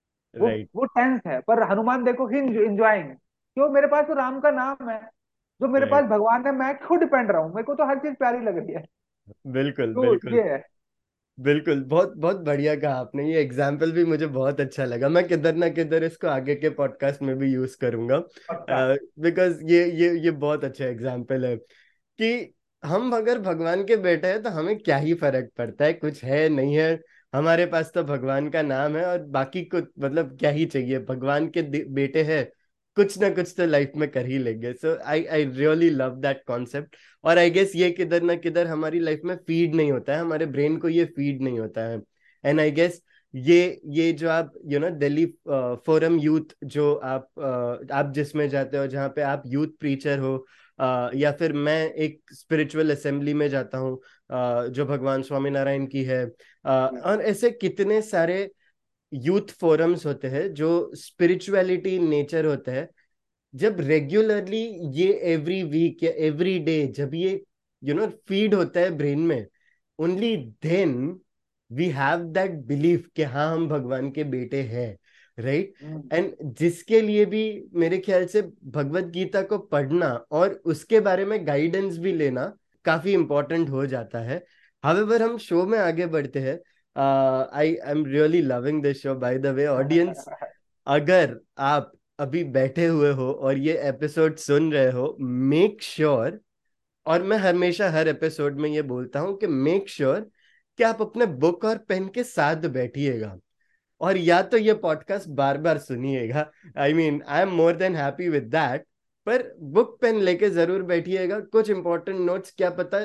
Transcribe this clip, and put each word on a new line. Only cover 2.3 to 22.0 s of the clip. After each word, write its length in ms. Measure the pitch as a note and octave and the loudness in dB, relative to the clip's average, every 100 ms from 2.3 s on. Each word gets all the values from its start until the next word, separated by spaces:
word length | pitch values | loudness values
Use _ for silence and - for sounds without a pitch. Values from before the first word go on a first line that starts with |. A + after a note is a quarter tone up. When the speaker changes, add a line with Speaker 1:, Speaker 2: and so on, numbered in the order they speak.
| C4+ | -2
Speaker 1:
enjoy-, 220 | C4+ A3 | 0 0
enjoying। 520 | G#3+ G3+ A3 G#3 C#3+ C3 _ _ _ - | 0 4 4 2 -2 -16 _ _ _ 0
क्यों? 140 | C#4+ | 2
मेरे 180 | C#4 C#4+ | 4 4
पास 180 | D4 D4 | 2 2
तो 80 | |
राम 260 | C#4 C4 C4+ | -2 -2 0
का 120 | D4 | 0
नाम 380 | C4 C4 C#4 A#3+ | 2 -4 -6 -8
है, 120 | A3 A3 _ _ _ _ _ | -10 -12 _ _ _ _ _
जो 60 | C4 | 0
मेरे 180 | C4+ C4+ | 2 4
Speaker 2:
राइट। 180 | C#4 | 4
Speaker 1:
पास 80 | B3+ | 4
भगवान 340 | G#3 A3 A#3+ C4 | 2 4 2 0
है, 60 | |
मैं 260 | C4+ C4 C#4 | -2 -2 -4
क्यों 220 | - F4 | 0 2
डिपेंड 320 | E4+ C4 A3+ | 4 2 2
रहूं? 180 | F3 D#3+ | 0 0
मेरे 140 | G3 | -4
को 120 | A#3 C#4+ | -6 0
तो 100 | C#4 | 0
हर 120 | C4+ | 0
चीज 180 | D4 C4+ | -4 -2
प्यारी 220 | B3+ B3 | 0 0
लग 200 | A3 F3 | -2 -4
रही 160 | E3 | -6
है। 120 | D#3+ - _ _ _ - - C3+ | -10 -12 _ _ _ -20 -18 -6
Speaker 2:
बिल्कुल, 460 | C3 C#3 C#3+ A#2 | -2 -2 -2 -2
Speaker 1:
तो 80 | A2+ | 2
Speaker 2:
बिल्कुल। 320 | - G#3+ - | 2 2 2
Speaker 1:
ये 80 | A#3 | 0
है। 300 | F#3+ C3+ - _ _ _ _ _ _ - | 0 -4 -8 _ _ _ _ _ _ -4
Speaker 2:
बिल्कुल, 440 | C3 D3 D#3 C#3+ | 0 2 2 -2
बहुत, 300 | C3 D#3+ G3 D#3 | 2 2 2 0
बहुत 200 | D#3+ F#3+ | -2 -2
बढ़िया 380 | D#3 C#3+ D3 D3+ | -2 0 0 0
कहा 180 | D3 | -2
आपने। 400 | B2+ A#2 C#3 D3 | -2 -4 -4 0
ये 80 | D#3+ | 0
example 500 | C#3 B2 C#3 D3 E3 | 0 0 -2 0 0
भी 140 | E3 E3+ | 2 2
मुझे 220 | D#3 D#3 | 2 -2
बहुत 340 | C3 C3+ C#3+ | 0 -2 0
अच्छा 240 | C3+ - C3 | -4 -2 -4
लगा। 240 | A#2+ C#3 | 0 2
मैं 180 | F3 F3 | 2 2
किधर 280 | E3 D#3+ D#3+ | 2 2 2
ना 140 | E3+ | 0
किधर 340 | D#3+ D#3+ D#3+ | 0 0 0
इसको 240 | D#3+ D#3+ F3 | 0 -4 -2
आगे 280 | C3+ C3 C#3+ | -2 -2 0
के 140 | D#3 | -2
podcast 520 | - C#3 - C#3 C#3 | 0 -4 0 -4 -2
में 160 | C#3 C3 | -4 0
भी 160 | C3+ | 0
यूज़ 240 | B2+ B2+ - | 0 -2 -2
करूंगा। 420 | B2+ A2+ A#2 C#3 | -2 -2 0 0
Speaker 1:
पक्का। 760 | F3 - - E3 - C3 C3 | 0 -16 -12 -12 -4 0 2
Speaker 2:
अ, 20 | C#3 | 0
because 600 | - - E3 E3+ F3+ E3 | -2 -2 0 2 2 2
ये, 280 | D#3 E3+ F3 | 4 4 4
ये, 280 | E3 F3 E3+ | 2 2 4
ये 120 | E3 | 0
बहुत 320 | D3 D3 D3+ | 0 -2 -2
अच्छा 220 | C#3 - B2+ | -4 -4 -6
example 600 | A#2 B2+ B2 A#2 C3 B2+ | -4 -6 -6 -2 -2 0
है 100 | A#2 - _ _ _ | -4 -8 _ _ _